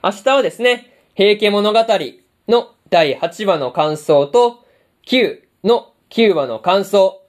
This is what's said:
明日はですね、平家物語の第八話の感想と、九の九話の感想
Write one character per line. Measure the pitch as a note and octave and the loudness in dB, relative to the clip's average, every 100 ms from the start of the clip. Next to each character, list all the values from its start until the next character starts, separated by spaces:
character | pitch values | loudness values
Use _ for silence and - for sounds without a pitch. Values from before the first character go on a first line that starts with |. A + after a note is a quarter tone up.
明 | F3 | -6
日 | G3 - | -4 -2
は | C#4 | -2
で | G3 | -2
す | - | -2
ね、 | B3 A#3+ - _ _ - | -2 -2 -8 _ _ -2
平 | G3 G#3 | 0 2
家 | G#3+ | 0
物 | G3+ G#3 | 0 0
語 | G#3+ A3+ G3 C3+ - _ _ - | 0 0 -2 -4 -14 _ _ -2
の | A#3+ - _ _ | -2 -2 _ _
第 | F3 D#3 C3 | 0 0 -2
八 | E3 - G#3 | -6 -6 -4
話 | E3 | -2
の | B2+ | -4
感 | - D3+ D3+ | -4 -4 -4
想 | - D3 C#3+ | 0 0 2
と、 | A#3+ A#3+ A#3+ _ _ _ _ | 2 0 -2 _ _ _ _
九 | - B3+ F#3+ - _ _ | -2 0 0 -4 _ _
の | F#3+ A#3+ - _ _ | -2 -2 -2 _ _
九 | - A3+ | 0 2
話 | E3 C3 | 2 -2
の | A2 | -4
感 | F3+ F#3+ | 0 0
想 | G3 G3+ F#3+ - | 0 2 2 -2